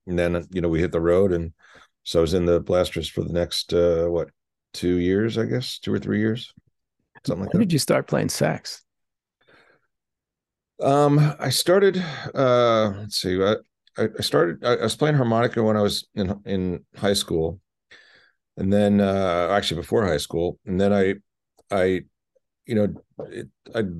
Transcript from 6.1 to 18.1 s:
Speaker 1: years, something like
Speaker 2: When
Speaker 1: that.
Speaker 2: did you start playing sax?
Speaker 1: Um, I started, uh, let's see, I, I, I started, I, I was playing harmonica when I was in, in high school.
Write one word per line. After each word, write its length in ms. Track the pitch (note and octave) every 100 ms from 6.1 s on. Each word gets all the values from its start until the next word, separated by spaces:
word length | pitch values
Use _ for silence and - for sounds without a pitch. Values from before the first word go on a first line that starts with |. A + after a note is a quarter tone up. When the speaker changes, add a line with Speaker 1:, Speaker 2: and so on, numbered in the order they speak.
| G#2
Speaker 1:
years, 340 | A2 B2 - _ _ _ _ _ _ -
something 200 | - F2
like 60 | -
Speaker 2:
When 100 | F#3
Speaker 1:
that. 40 |
Speaker 2:
did 80 | G3
you 60 | D3
start 280 | - C3+ -
playing 220 | D3 -
sax? 540 | - - - - - _ _ _ _ _ _ _ _ _ _ _ _ _ _ _ _ _ _ _ -
Speaker 1:
Um, 540 | C3+ C#3+ D3 D3 D3 -
I 100 | C#3
started, 540 | - E3+ G3 G3 F#3 E3 C3+ -
uh, 600 | - B2+ B2 A#2+ A2 A2 G2
let's 200 | G#2 -
see, 220 | F#2+ F#2
I, 140 | F#2+ G#2+ - _ _ -
I, 100 | A2 -
I 40 |
started, 420 | A#2 C#3+ E3+ D3
I, 100 | A#2+
I 80 | A#2+
was 120 | G#2+
playing 200 | - D3+
harmonica 460 | D3 A#2 A2+ A#2+ A#2
when 160 | A2 G#2+
I 40 |
was 260 | G#2 - -
in, 240 | A2 F#2 G2+
in 400 | A2 G2 F#2 E2+ -
high 180 | - G2+
school. 460 | G2 - E2 E2 - _ _ _ - _